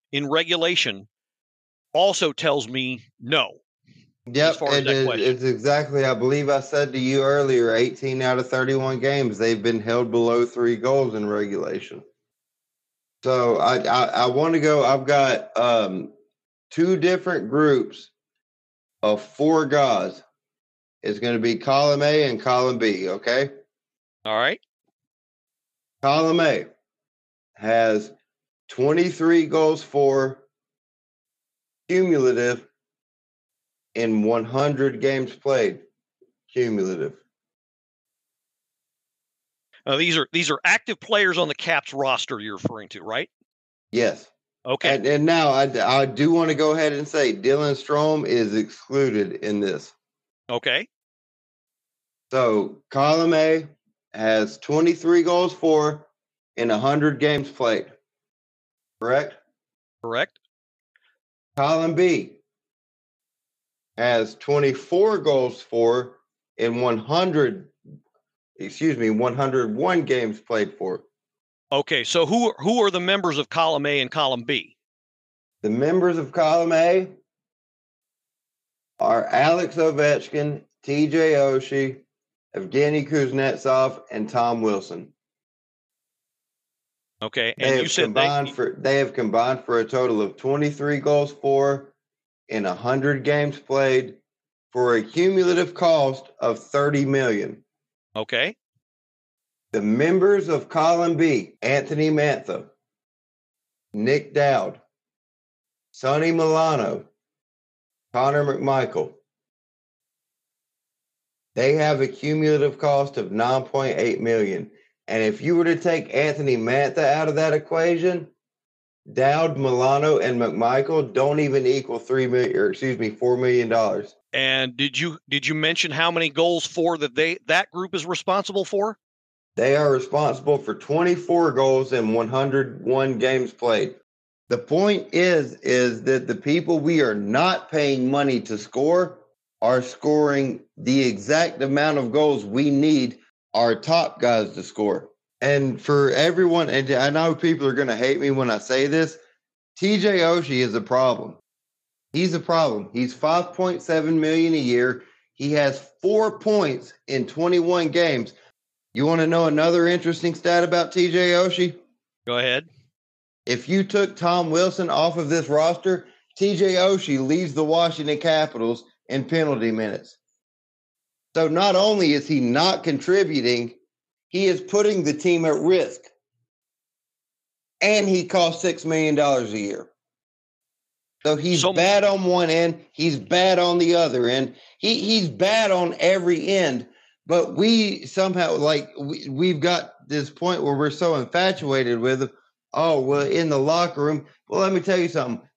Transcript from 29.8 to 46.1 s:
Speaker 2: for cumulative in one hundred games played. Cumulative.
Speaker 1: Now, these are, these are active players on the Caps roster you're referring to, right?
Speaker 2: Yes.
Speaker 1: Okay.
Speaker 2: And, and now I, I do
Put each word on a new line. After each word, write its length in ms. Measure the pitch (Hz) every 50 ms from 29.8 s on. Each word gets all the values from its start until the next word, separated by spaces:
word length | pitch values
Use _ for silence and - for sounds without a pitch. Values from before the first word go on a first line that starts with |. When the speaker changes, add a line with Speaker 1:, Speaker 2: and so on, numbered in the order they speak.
| 151
Speaker 2:
for 560 | - - 143 143 139 135 135 135 135 131 - _ _ _ _ _ _ _ _ _ _ _ _ _ _ _ _ _ _ _ _ _ _ _ _ _ _ _ _ _ -
cumulative 760 | 175 185 185 180 165 143 127 127 123 117 120 120 123 120 - _ _ _ _ _ _ _ _ _ _ _ _ _ _ _ _ _ _ _ _ _ _ _ _ _ _
in 280 | 110 117 113 110 107 104
one 220 | 110 117 117 110
hundred 580 | 110 123 135 139 147 147 131 135 135 123 113 120
games 320 | 135 135 135 131 127 -
played. 460 | - - 139 135 127 113 98 90 - - _ _ _ _ _ _ _ _ _ _ _ _ _
Cumulative. 600 | _ 127 123 117 110 101 95 92 92 85 71 71 - - _ _ _ _ _ _ _ _ _ _ _ _ _ _ _ _ _ _ _ _ _ _ _ _ _ _ _ _ _ _ _ _ _ _ _ _ _ _ _ _ _ _ _ _ _ _ _ _ _ _ _ _ _
Speaker 1:
Now, 120 | 131 135
these 200 | 143 170 175 165
are, 100 | 156 135 - -
these 180 | 170 175 143
are 100 | 151 - -
active 340 | 175 196 226 - - 214 -
players 380 | - - 214 208 202 185 170
on 120 | 170 170 156
the 60 | 143
Caps 380 | - - 175 165 143 - - -
roster 480 | 139 139 131 127 113 - - 135 107
you're 140 | 104 110 101
referring 340 | 92 - - 120 110 104 95
to, 120 | - 101 82
right? 260 | 107 110 127 175 - _ _ _ _ _ _ _ _ _ _ _ _
Speaker 2:
Yes. 400 | - 117 117 101 - - - - _ _ _ _ _ _ -
Speaker 1:
Okay. 300 | 127 131 - - 151 139
Speaker 2:
And, 100 | 139 101
and 220 | 135 147 147 151
now 240 | 160 170 165 160 143
I, 140 | 135 135 139 139 127 - 101 104 127 139
I 60 | 139
do 240 | 135